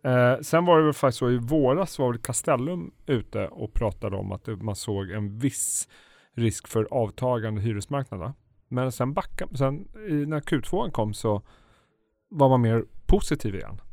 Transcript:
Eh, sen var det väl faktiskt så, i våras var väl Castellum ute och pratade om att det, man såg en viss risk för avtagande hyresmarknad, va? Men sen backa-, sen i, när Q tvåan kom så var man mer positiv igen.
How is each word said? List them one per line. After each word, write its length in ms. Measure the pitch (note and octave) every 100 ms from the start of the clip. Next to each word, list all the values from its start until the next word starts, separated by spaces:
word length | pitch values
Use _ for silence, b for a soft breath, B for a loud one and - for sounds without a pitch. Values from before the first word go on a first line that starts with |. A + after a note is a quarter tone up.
Eh, 360 | C3+ B2+ B2 C3+
sen 240 | D3+ E3 F3+
var 120 | E3
det 60 |
väl 100 | D#3
faktiskt 240 | C#3+ C3+ -
så, 120 | B2
i 60 | B2
våras 640 | A#2+ D#3 B2+ D#3 F#3+ -
var 120 | B2+
väl 100 | A#2
Castellum 720 | - A#2+ - C3 C#3 F3+ E3 _ -
ute 420 | B2+ - G#2 G2
och 260 | - G#2+
pratade 420 | - A2 - G#2+ G2
om 160 | G2
att 120 | F#2+
det, 120 | - G2+
man 200 | G#2+ F#2+
såg 360 | - G2 F#2+
en 280 | G#2 G#2 G#2+
viss 480 | C3+ - - - - b b b b
risk 340 | - A2+ - -
för 200 | A2+ G#2+
avtagande 720 | C3 G#2+ - B2+ A#2+ A2 G#2
hyresmarknad, 580 | A2 G2+ - C#3 C3 G2
va? 140 | F2+ C#3+ _ _ _
Men 240 | B2 C3
sen 220 | - B2+
backa-, 420 | D3 - - F#3 B2
sen 300 | C3+ C#3+ G3+ G#3+ G#3+
i, 40 | D3+ D3
när 140 | D3+
Q 220 | - D3
tvåan 300 | - F#3 G#3
kom 220 | - G#2+
så 280 | G2+ A2+ G2+ b b b b b b _ _ _
var 200 | E3 C3+
man 120 | B2+
mer 240 | A#2 A2+ - - -
positiv 500 | G3+ - D3 A2 F#2+
igen. 260 | G#1 - -